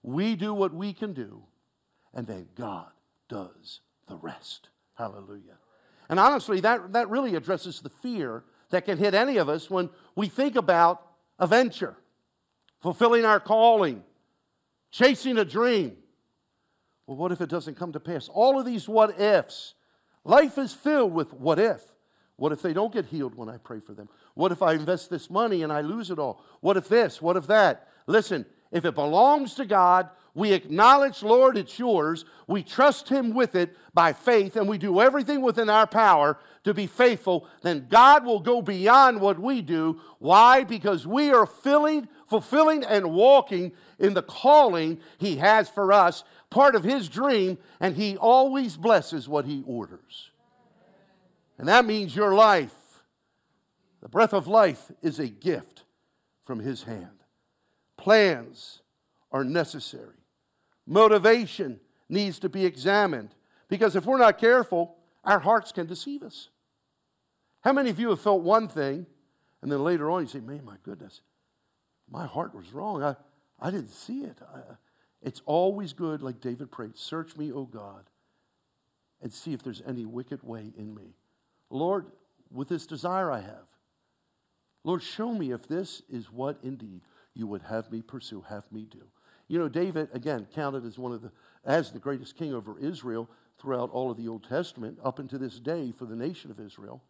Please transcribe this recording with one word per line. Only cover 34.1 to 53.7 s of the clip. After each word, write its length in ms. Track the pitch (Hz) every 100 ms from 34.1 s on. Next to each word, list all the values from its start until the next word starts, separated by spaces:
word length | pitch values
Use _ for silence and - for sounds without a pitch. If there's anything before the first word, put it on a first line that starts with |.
faith, 420 | - - 233 196 220
and 120 | 202
we 100 | 208
do 240 | 196 180
everything 400 | 254 277 254 294
within 280 | 254 226 220
our 160 | 214 214
power 540 | 220 214 165 147 147 _ _
to 100 | -
be 140 | 202 202
faithful. 600 | - 247 214 - 175 - _
Then 240 | 175 156 127
God 360 | 214 254 294 240
will 140 | 214
go 220 | 170 240
beyond 580 | 190 190 196 254 269 220
what 180 | 196 175
we 240 | 220 262
do. 380 | 160 165 160 160 - _
Why? 440 | 147 190 233 262
Because 420 | 208 226 196 180 139
we 260 | 240 294
are 140 | 254 208
filling, 640 | - 277 294 302 302 233 _ _
fulfilling 580 | 214 - 285 311 311 226
and 260 | 208 180
walking 600 | 170 240 277 - 185 180 - _ _
in 140 | 196
the 100 | 185
calling 800 | - - 254 302 262 170 160 165 - _
he 180 | 202 143
has 340 | 185 220 208
for 220 | - 196
us, 320 | 202 180 - - _ _
part 260 | 233 277 226
of 100 | 175
his 240 | 269 175
dream, 480 | 190 277 233 185 185 _ _
and 160 | 190 151
he 180 | 208 196
always 600 | 226 254 269 262 247 156
blesses 500 | 202 202 - 160 127
what 160 | 147
he 200 | 139 143 135
orders. 640 | 120 92 90 _ - - _ _ _ _ _ _ _ _ _ _ _ _ _
And 100 | 143
that 180 | 226 240
means 300 | 214 190 131
your 180 | 208
life, 680 | 196 220 190 131 _ _ _ _ _ _ _ _ _ _